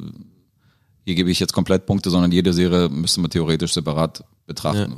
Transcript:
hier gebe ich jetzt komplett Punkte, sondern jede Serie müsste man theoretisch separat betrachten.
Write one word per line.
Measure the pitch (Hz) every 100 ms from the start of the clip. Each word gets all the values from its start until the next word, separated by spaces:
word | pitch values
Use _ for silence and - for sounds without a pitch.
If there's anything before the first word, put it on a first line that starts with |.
| - - - _ _ _ _ _ _ _
hier | -
gebe | 87 90
ich | 90
jetzt | -
komplett | - 92 95 -
Punkte, | 98 92
sondern | 87 87
jede | 90 90
Serie | 85 90 90 85
müsste | 71 85 -
man | 85
theoretisch | 87 80 80 82
separat | 87 78 76 82 - - _ -
betrachten. | 73 78 104 101